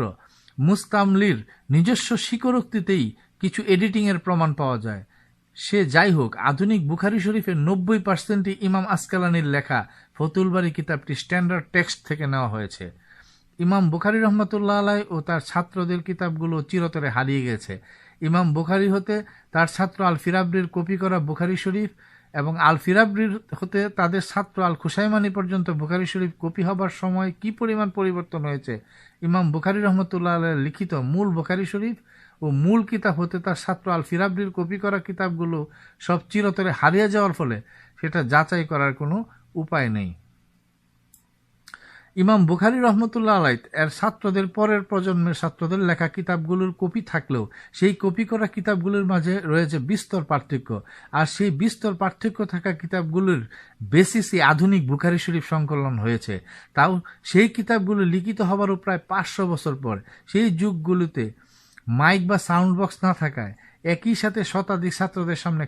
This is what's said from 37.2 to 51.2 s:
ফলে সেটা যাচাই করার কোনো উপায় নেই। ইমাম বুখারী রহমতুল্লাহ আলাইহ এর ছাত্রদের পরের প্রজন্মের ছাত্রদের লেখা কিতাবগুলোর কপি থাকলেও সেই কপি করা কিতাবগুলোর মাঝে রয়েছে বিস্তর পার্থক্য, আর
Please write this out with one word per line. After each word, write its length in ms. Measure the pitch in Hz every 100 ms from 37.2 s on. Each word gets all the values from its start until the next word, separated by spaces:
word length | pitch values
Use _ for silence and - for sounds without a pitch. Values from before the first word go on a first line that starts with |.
| 196
ফলে 240 | - 143 110 - - - -
সেটা 220 | 160 170
যাচাই 420 | 123 147 156 175 151
করার 280 | 151 139
কোনো 240 | 135 147 190 233 - _
উপায় 360 | 170 156 160 123
নেই। 240 | 107 95 82 _ _ _ _ _ _ _ _ _ _ _ _ _ _ - - - - _ -
ইমাম 300 | 185 214 165
বুখারী 340 | 175 208 254
রহমতুল্লাহ 560 | 240 208 226 233 220 202
আলাইহ 180 | 151 120 -
এর 160 | 147 156
ছাত্রদের 580 | - 214 - 208 190 190
পরের 340 | 196 214 208
প্রজন্মের 520 | 196 196 185 180 170
ছাত্রদের 460 | 160 165 - 165 190
লেখা 280 | 180 165 165
কিতাবগুলোর 640 | - 180 175 160 185 185 180
কপি 220 | 180 226
থাকলেও 420 | - 165 - 131 104 - -
সেই 200 | - 190
কপি 300 | 196 196 175 220
করা 220 | 220 214
কিতাবগুলোর 580 | - 190 196 175 202 190
মাঝে 280 | 185 160 196
রয়েছে 380 | 175 156 160 156
বিস্তর 440 | 127 214 - 190
পার্থক্য, 460 | 147 143 - 143 - 107 - - -
আর 140 | 143